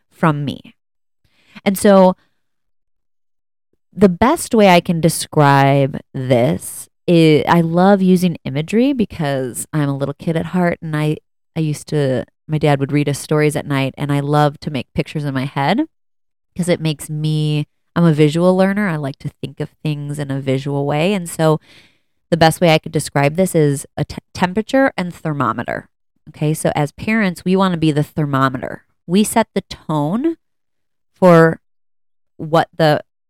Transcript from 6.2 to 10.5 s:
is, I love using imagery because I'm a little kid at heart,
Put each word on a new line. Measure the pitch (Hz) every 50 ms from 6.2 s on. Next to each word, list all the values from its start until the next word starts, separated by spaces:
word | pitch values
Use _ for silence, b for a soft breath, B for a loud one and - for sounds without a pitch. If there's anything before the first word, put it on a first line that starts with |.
| 127 127 131 117 120 147 175 185 - - - - - - _ _ _
is, | - 175 165 160 156 151 135 -
I | - 170 170
love | 165 165 165 175 185 196 208 190
using | 190 180 185 170 180 175 160 - -
imagery | 135 131 143 160 - 202 226 247 285 285
because | 240 202 - - - 156 143 139 131 131 123 - - - - -
I'm | 151 147 143
a | 139
little | 135 139 143 143
kid | - - 170 160
at | 165 170
heart, | 160